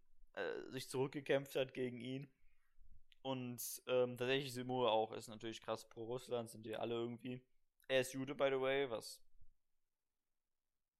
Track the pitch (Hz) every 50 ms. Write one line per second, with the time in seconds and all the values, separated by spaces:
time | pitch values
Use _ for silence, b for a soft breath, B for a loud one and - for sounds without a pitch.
0 | - - - - - - - - 95 78 55 58 - - 107 131 127 - - 131
1 | 131 143 - 151 135 - 147 135 139 139 - 147 135 123 - 139 131 123 120 123
2 | 113 127 131 135 143 - _ _ - - - - - _ _ - - - - -
3 | - - - - - 135 131 131 127 123 123 117 - - - - - - 127 127
4 | 123 123 123 120 123 127 139 139 143 135 120 123 127 127 127 127 123 110 107 110
5 | - - 101 104 113 - 107 - - 113 113 - - - 110 113 - - - 120
6 | 113 110 123 127 - - 123 120 117 110 - 110 110 113 107 - - 117 120 117
7 | 117 120 120 117 - 127 123 127 - _ _ _ _ _ _ _ _ - 135 131
8 | 127 127 - 135 135 131 147 - 139 139 135 131 131 131 135 139 139 131 113 107
9 | - - - - - - - - - - - _ _ _ _ _ _ _ _ _
10 | _ _ _ _ _ _ _ _ _ _ _ _ _ _ _ _ _ _ _